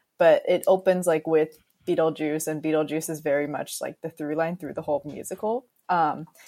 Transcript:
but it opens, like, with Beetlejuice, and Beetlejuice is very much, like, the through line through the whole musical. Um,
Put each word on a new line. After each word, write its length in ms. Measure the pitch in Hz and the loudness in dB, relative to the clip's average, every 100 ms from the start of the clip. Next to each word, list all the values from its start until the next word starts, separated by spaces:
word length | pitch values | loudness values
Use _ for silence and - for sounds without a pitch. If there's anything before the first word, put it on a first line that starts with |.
| _ - | _ 4
but 240 | 165 151 - | 6 6 4
it 160 | 175 - | 2 4
opens, 400 | 185 185 180 175 | 4 4 2 2
like, 180 | 160 160 | 0 2
with 320 | 160 156 - _ _ - | 2 2 -4 _ _ -4
Beetlejuice, 600 | 165 160 156 151 151 160 | 0 0 0 -2 -4 -4
and 140 | 156 | -4
Beetlejuice 480 | 156 151 147 156 160 | -2 0 0 -4 -6
is 120 | 156 | -6
very 260 | 160 143 147 | -2 0 -2
much, 340 | 139 143 - | -6 -8 -8
like, 180 | - - | -10 -8
the 100 | 160 | -12
through 240 | - 151 156 | -8 -6 -2
line 200 | 165 180 | -4 -4
through 180 | 143 | -10
the 100 | 165 | -8
whole 180 | 156 143 | -4 -4
musical. 600 | 151 139 - 190 214 240 - _ - | -6 -12 -12 -8 -6 -6 -8 _ -2
Um, 380 | 180 151 135 160 _ | 0 0 -2 -10 _